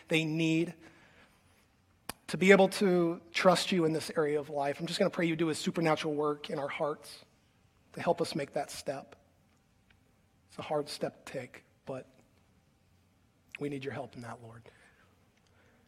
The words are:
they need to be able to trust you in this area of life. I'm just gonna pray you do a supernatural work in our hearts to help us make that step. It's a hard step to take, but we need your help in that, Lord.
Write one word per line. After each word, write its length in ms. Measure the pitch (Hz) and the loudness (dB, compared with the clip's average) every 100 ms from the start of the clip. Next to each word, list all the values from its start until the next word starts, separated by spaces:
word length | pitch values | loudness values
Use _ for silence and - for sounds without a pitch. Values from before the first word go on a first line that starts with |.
| - | 0
they 180 | 160 160 | 0 2
need 480 | 160 160 160 170 - - - - - - _ _ _ _ _ _ _ - - - | 2 2 2 0 -6 -18 -20 -20 -20 -20 _ _ _ _ _ _ _ -18 -18 -8
to 100 | 156 | 2
be 140 | 190 | 8
able 160 | 196 190 | 8 8
to 540 | - 202 180 170 170 - | 4 2 4 2 -2 -6
trust 400 | - 190 170 - | 2 4 4 2
you 140 | 180 160 | 2 2
in 80 | |
this 180 | 156 - - | 0 -4 -2
area 220 | 147 147 | 0 0
of 100 | 139 | -4
life. 300 | 143 143 139 | -4 -4 -4
I'm 80 | 170 | -4
just 120 | 175 | 0
gonna 120 | 190 | 0
pray 140 | - 170 | 0 -2
you 100 | 160 | 0
do 140 | 165 | 0
a 60 | 147 | -2
supernatural 580 | - 175 165 156 160 | -2 0 2 2 0
work 360 | 147 151 147 - | 0 0 -2 -6
in 80 | 156 | -6
our 100 | 139 | -6
hearts 520 | - 151 151 - - - _ _ _ _ _ _ | -4 -4 -4 -12 -20 -20 _ _ _ _ _ _
to 80 | - | -4
help 200 | 175 170 | 0 0
us 140 | 165 160 | 0 -4
make 180 | 139 | -4
that 180 | 151 139 | -6 -6
step. 440 | - - 139 - - _ _ _ _ _ _ _ _ _ _ _ _ _ | -8 -8 -8 -10 -20 _ _ _ _ _ _ _ _ _ _ _ _ _
It's 80 | - | -12
a 60 | |
hard 260 | 143 151 143 | -4 -4 -4
step 360 | - 165 - - | -6 -8 -8 -12
to 80 | |
take, 300 | 143 123 - - _ - | -10 -10 -16 -20 _ -12
but 220 | 131 - - _ _ _ _ _ _ _ _ _ _ _ _ _ - | -12 -12 -20 _ _ _ _ _ _ _ _ _ _ _ _ _ -8
we 100 | 143 | -6
need 140 | 143 | -6
your 100 | 135 | -8
help 220 | 117 120 135 | -8 -10 -14
in 60 | |
that, 160 | 117 113 | -14 -14
Lord. 200 | 117 117 - - - _ _ _ _ _ _ _ _ _ | -16 -20 -20 -20 -20 _ _ _ _ _ _ _ _ _